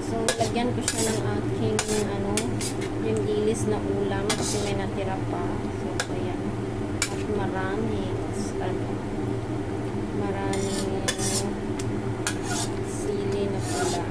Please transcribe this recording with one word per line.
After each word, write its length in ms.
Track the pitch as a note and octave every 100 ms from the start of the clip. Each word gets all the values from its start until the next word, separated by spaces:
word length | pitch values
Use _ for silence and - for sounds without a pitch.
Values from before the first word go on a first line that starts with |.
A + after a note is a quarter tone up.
So, 180 | G3+ A3+ A3+ A#3+
lagyan 320 | A3 A#3 B3 A#3
ko 80 | -
siya 240 | - A3+
ng 100 | A3 - G#3+
aking, 380 | - G3+ G#3+ G#3+ G#3+ G#3+ G3+
ano, 200 | G3+ G3+ G#3 A3+ - - - F#3+ G3+
yung 180 | G#3+ G#3+ G3+
gilis 400 | G#3 G#3 A3+ G#3
na 160 | G#3
ulam 460 | G3+ G3+ G3+ G3 G3+
kasi 320 | - - G#3+
may 140 | G3+ G3+
natira 400 | G3 G3 G3 F#3+ -
pa. 120 | F3+ F3+ G3+ - -
So, 320 | G3 - -
ayan. 260 | - - - - - - - G#2 - -
At 120 | G3 G3
marami. 800 | G#3 G3 F#3+ F#3+ G3+ A3+ G#3+ G3 - F#3 G#3 G#3 G3
Ano, 240 | F#3+ F#3+ - - - - C#3+ G2 - - F#2+ G2+ - G#2 G2+ -
maraming 800 | G2 G2 G2 G2 G3 G3+ G3 F#3+ - - - G2 G2+ - - - A2+ G#2 A#2 - - G#2+ G2+ G#2 - G2+ -
sili 560 | - G3+ G3+ G3 G3 G3
na 80 | F#3+
pula. 440 | - - F#3+ F3 -